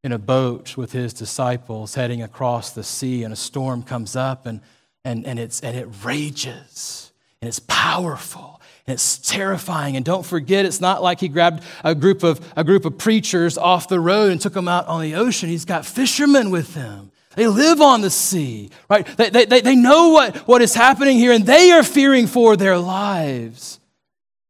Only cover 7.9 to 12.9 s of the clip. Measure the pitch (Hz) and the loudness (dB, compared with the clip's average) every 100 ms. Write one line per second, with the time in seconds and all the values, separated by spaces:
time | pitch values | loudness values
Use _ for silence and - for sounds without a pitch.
7.9 | 185 175 135 - - - - _ _ - | -4 -6 -10 -14 -20 -20 -20 _ _ -12
8.9 | 127 - - - 196 196 190 - 165 143 | -6 -6 -6 -6 -6 -6 -6 -6 -8 -6
9.9 | 135 131 185 170 170 131 196 190 185 180 | -6 -4 -4 -4 -8 -2 0 0 -2 -2
10.9 | 190 180 175 185 147 170 165 - - 151 | 0 -2 -2 -4 2 0 0 -14 -6 -4
11.9 | 160 165 196 170 151 - - 160 196 185 | 0 2 2 0 -2 -6 -6 2 2 0